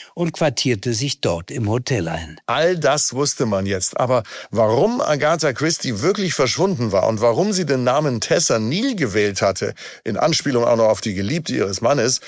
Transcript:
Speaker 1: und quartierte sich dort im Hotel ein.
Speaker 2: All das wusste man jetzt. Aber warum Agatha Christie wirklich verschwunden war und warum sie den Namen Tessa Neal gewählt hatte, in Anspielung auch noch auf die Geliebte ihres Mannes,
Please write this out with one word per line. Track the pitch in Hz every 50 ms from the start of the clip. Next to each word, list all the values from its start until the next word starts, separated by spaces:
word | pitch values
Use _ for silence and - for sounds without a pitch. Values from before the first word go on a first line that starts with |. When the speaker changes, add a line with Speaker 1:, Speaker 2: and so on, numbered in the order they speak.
| - - _
Speaker 1:
und | - 175 165
quartierte | 160 - 170 151 127 - - 135 120 98 - 123 120
sich | 107 131 143 - -
dort | - 113 87 85 85 -
im | 135 127 113 104
Hotel | 110 117 123 - - 107 87 80
ein. | 82 82 80 76 80 - -
Speaker 2:
All | - 120 135 156 175 185 170
das | 147 - 139 147 - - 117
wusste | 127 147 139 - - 139 113
man | 104 98 95
jetzt. | 98 98 92 - - - -
Aber | 131 117 127 123 110 - - - - -
warum | - 107 113 107 113 123 165 220 240 240
Agatha | - - 151 143 139 151 165 160 156 151 120
Christie | - 139 165 - - - 135 117 98
wirklich | 117 170 208 208 196 175 135
verschwunden | - 139 120 - 127 165 202 190 113 123 110
war | 95 95 90 107
und | 110 104
warum | 110 120 113 123 180 208
sie | 214 180 180
den | 143 139 131 123
Namen | 123 127 147 156 147 123 113
Tessa | - - 160 143 - - 135 113
Neal | 107 110 143 190 233 277 254
gewählt | 196 151 110 90 107 104 104 98 -
hatte, | 110 98 95 - - 104 - - - - - - _
in | - 107 -
Anspielung | - 156 160 - - 147 131 120 117
auch | 120 120
noch | 113 113 107
auf | 107 -
die | - 113 101
Geliebte | 92 98 101 139 - - - 127
ihres | 127 104 98 98 -
Mannes, | 117 117 143 143 135 123 123 - -